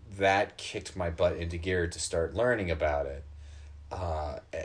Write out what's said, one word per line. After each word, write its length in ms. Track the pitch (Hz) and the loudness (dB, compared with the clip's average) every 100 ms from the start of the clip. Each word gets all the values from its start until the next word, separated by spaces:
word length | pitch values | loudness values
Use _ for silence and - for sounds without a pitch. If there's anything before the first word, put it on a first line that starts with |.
| - 98 | -14 4
that 400 | 98 98 104 - | 6 6 4 -2
kicked 380 | - 107 90 95 | -8 -8 -6 -2
my 140 | 85 | -2
butt 280 | 85 87 - | 4 2 2
into 200 | 85 85 | -2 -2
gear 300 | 90 92 85 | 0 2 2
to 120 | - | -2
start 360 | - 85 82 95 | -2 0 0 2
learning 340 | 123 117 90 | 2 2 2
about 380 | 78 80 71 69 | 2 2 2 -2
it. 160 | 69 - - - - - - - | -6 -12 -16 -16 -16 -16 -16 -10
Uh, 480 | 90 85 78 73 - - - | -6 -2 -2 -4 -8 -8 -8